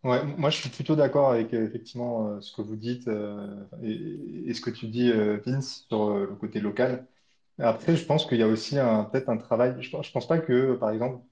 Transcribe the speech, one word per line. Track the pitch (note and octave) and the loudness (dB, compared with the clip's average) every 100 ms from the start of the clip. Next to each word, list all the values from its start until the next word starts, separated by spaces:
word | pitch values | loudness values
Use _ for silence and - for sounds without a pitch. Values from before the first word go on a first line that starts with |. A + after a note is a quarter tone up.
Ouais, | C#3+ B2+ | 2 0
moi | D3 D3 D3 | 0 0 0
je | D#3 | 0
suis | C3 | -6
plutôt | - D3+ D3+ | -6 0 4
d'accord | C3+ C#3+ C3+ | 4 4 4
avec, | A#2 A2+ | 4 2
euh, | A#2 | -2
effectivement, | G#2+ A2 - A#2+ A#2+ A#2 G#2+ | -2 -4 -10 -6 -4 -2 -4
euh, | G#2 | -6
ce | G2+ - | -10 -10
que | |
vous | G#2+ | -8
dites, | G#2+ A#2 B2 B2 | -6 -6 -6 -4
euh, | G#2+ G#2 G#2 G2+ G2+ G2 - | -4 -6 -8 -12 -14 -16 -10
et, | A2+ G#2+ - - - A#2+ B2 | -6 -6 -8 -10 -10 -8 -6
et | |
ce | A2+ | -6
que | B2 | -6
tu | A2+ A2+ | -8 -6
dis, | A#2 B2 | 2 4
euh, | A2 G#2 G#2 - | 4 2 0 -2
Vince, | C3+ C3+ - _ | -4 -4 -12 _
sur, | G#2+ G#2 | 0 2
euh, | G2+ G2 | 0 -2
le | |
côté | G2+ A2 G#2+ | -6 -6 -4
local. | G#2 G2+ B2+ B2 - _ _ _ _ - | -4 0 0 0 -8 _ _ _ _ 0
Après, | A#2 A2+ - | 0 2 2
je | E3 | 2
pense | - D3+ - | 4 0 2
qu'il | A#2 | 4
y | |
a | A2 | 4
aussi | A2 - C#3+ | 4 0 2
un, | B2 A2 | 4 2
peut-être | G#2 C3 C3 | 2 -2 0
un | A2 | -4
travail. | - A#2 B2 B2+ | 0 2 2 0
Je, | - - | -8 -10
je | - | -4
pense | C3 - | -6 0
pas | E3 | 0
que, | D#3+ B2 C3 | 4 4 4
par | B2 G#2+ | 2 0
exemple | A2 B2 B2+ - | 0 -4 -6 -16